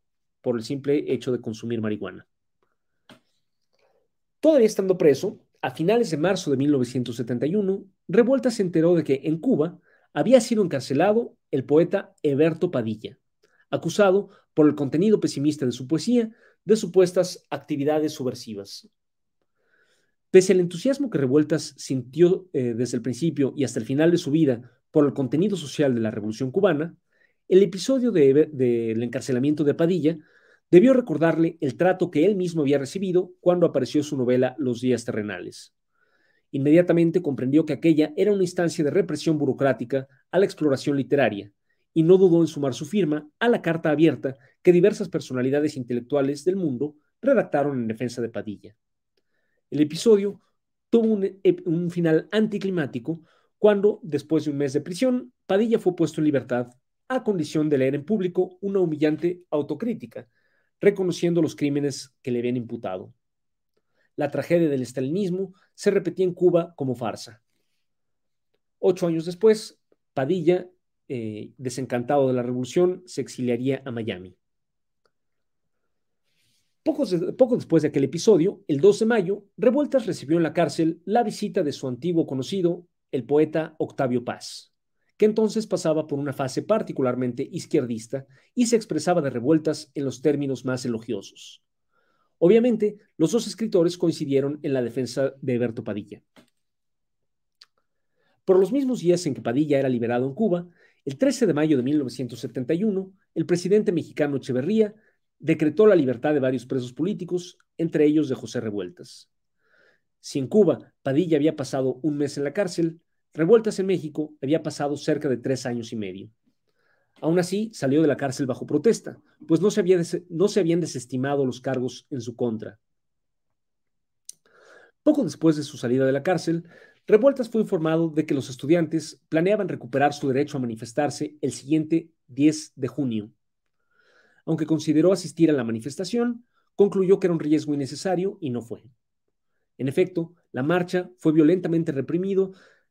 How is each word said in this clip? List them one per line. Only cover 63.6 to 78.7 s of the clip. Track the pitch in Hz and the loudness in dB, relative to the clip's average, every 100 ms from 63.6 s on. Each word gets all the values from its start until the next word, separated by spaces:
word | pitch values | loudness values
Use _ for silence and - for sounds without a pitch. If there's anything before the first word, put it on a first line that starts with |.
| _ _ _ _ _ - | _ _ _ _ _ -6
La | 143 | -4
tragedia | 139 131 170 165 | -4 0 2 2
del | 139 | 0
estalinismo | 123 - 131 175 196 185 190 - _ - | -4 -6 -4 -2 -2 -4 -6 -12 _ -6
se | 208 | 0
repetía | 196 185 175 185 | 0 -2 -2 -2
en | |
Cuba | 175 180 170 170 - | 2 4 4 0 -6
como | 135 | -6
farsa. | 117 113 98 - 113 _ _ _ _ _ _ _ _ _ _ _ _ _ _ | -4 -6 -8 -12 -20 _ _ _ _ _ _ _ _ _ _ _ _ _ _
Ocho | 190 185 175 | 0 0 0
años | 165 160 | -2 -4
después, | 175 220 214 - - _ _ _ | 2 4 4 0 -18 _ _ _
Padilla, | - 135 185 156 180 - _ _ _ - | -4 -2 0 2 2 0 _ _ _ -12
eh, | 131 110 107 120 - | -8 -8 -10 -14 -12
desencantado | 127 131 127 123 120 143 135 | -10 -8 -6 -4 0 2 2
de | |
la | 127 | 0
revolución, | 120 123 123 - 180 180 - | -2 -6 -4 0 0 0 -10
se | - | -10
exiliaría | 127 - 123 120 131 131 131 | -10 -6 -4 -2 -2 -4 -6
a | |
Miami. | 117 110 92 92 - _ _ _ _ _ _ _ _ _ _ _ _ _ _ _ _ _ _ _ _ _ _ _ _ | -8 -6 -8 -12 -20 _ _ _ _ _ _ _ _ _ _ _ _ _ _ _ _ _ _ _ _ _ _ _ _
Pocos | 302 302 269 | -4 -2 0
de-, | 180 - | 0 0
poco | - 247 226 | 2 2 2
después | - 165 | 2 2
de | 147 | 2
aquel | 147 | 0
episodio, | 131 165 - 190 175 - | -2 0 4 4 4 -2
el | - | -4